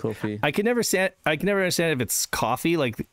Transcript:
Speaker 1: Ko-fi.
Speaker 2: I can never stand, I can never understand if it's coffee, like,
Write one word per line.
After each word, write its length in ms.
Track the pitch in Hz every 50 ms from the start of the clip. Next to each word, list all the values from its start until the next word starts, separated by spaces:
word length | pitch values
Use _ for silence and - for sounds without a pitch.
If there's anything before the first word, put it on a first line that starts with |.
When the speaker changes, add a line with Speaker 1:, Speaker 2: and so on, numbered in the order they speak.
| - 113 104
Speaker 1:
Ko-fi. 260 | - - 107 104 107 -
Speaker 2:
I 80 | 147
can 140 | - 202 208
never 180 | 240 247 240 208
stand, 300 | - - 185 190 185 - _ -
I 100 | 151 160
can 100 | 147 175
never 120 | 196 202 196
understand 340 | 185 175 - - 165 165 143
if 80 | 123 120
it's 200 | - - - -
coffee, 520 | - - - 123 110 123 - - 165 170
like, 280 | 160 135 120 - - - -